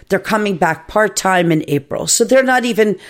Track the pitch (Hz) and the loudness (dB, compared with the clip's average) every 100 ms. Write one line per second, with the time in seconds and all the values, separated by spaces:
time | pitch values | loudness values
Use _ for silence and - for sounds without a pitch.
0 | _ 190 - 214 208 170 170 156 - 214 | _ -4 -2 -2 -2 0 -2 -2 -4 0
1 | 214 - 196 185 170 156 - 143 - - | 0 0 0 2 2 0 0 -4 -4 -8
2 | 160 - 220 262 262 254 240 208 214 - | -4 -2 2 2 2 0 0 0 0 -2